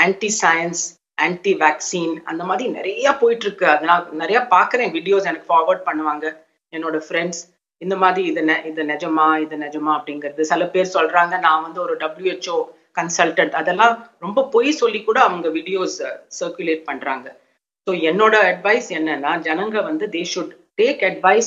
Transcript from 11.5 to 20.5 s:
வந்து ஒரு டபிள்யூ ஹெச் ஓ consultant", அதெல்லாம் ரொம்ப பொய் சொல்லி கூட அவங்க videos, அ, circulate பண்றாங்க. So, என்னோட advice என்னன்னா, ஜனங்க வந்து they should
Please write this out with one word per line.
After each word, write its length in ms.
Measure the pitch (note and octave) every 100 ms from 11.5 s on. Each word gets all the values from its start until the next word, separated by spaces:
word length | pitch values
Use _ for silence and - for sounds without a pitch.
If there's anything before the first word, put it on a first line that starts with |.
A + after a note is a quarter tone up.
| D#3
வந்து 180 | D#3+ F3
ஒரு 160 | E3+ D#3+
டபிள்யூ 360 | D#3 E3 F#3
ஹெச் 180 | - F#3
ஓ 180 | E3 D#3 - _ -
consultant", 500 | E3+ F3+ E3+ F3 D#3
அதெல்லாம் 580 | D#3+ D#3+ F3+ A#3 A3+ - _
ரொம்ப 300 | F3+ G#3+ C4+
பொய் 220 | A3+ C#4
சொல்லி 320 | D4+ A#3 G#3
கூட 180 | G#3+ A#3
அவங்க 280 | A3 F3 E3
videos, 560 | D#3+ E3+ F#3+ F3 -
அ, 220 | C3 A2+ _ -
circulate 420 | F3 F3+ E3 D#3
பண்றாங்க. 560 | D3+ C3 C#3 C3 B2+ - _ _ _ _
So, 120 | - F3
என்னோட 360 | D#3 F#3 A3
advice 560 | G#3+ F#3+ F3+ G3 A#3+ -
என்னன்னா, 520 | E3 D#3 C#3 C#3+ E3
ஜனங்க 420 | D#3+ D#3+ G#3+ A3
வந்து 240 | D#3+ D#3 G#3
they 180 | E3+ E3+
should 220 | F#3 D#3